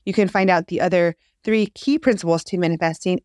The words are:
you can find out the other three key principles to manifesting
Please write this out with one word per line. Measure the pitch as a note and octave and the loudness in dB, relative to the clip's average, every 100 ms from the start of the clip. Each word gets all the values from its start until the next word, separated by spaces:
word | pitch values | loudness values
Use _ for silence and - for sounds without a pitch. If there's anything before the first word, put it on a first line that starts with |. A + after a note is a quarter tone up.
| - | -4
you | |
can | F#3+ F#3+ | 0 0
find | G3 F#3+ | 2 2
out | F3 F3 | 2 0
the | E3 | -2
other | F3+ F3+ E3+ E3 _ _ | 0 2 0 -2 _ _
three | - A3 G3+ | -2 0 0
key | - - D4+ | -4 -2 0
principles | C4 G#3+ E3 E3 | 0 0 0 -2
to | - F3+ | -2 -2
manifesting | E3+ E3 E3 D#3+ F#3 F#3 | -2 0 -2 -4 -4 -4